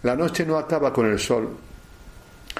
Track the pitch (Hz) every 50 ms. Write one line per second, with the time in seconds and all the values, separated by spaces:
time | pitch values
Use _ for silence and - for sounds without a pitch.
0 | - 120 123 139 170 165 165 - 170 156 160 156 151 - 165 151 143 131 - 127
1 | 113 107 104 101 - - 123 117 110 - - - - - - - - - - -
2 | - - - - - - - - - - -